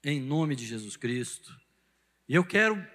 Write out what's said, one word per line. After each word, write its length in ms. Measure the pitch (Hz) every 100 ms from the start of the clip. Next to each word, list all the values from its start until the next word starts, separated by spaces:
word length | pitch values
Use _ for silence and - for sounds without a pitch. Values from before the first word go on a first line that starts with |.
Em 160 | 143 147
nome 360 | 131 151 156 131
de 100 | 117
Jesus 320 | 113 104 -
Cristo. 560 | 120 123 120 - - - _ _ _ _ _ _ -
E 60 |
eu 100 | 156
quero 420 | 180 202 220 208 175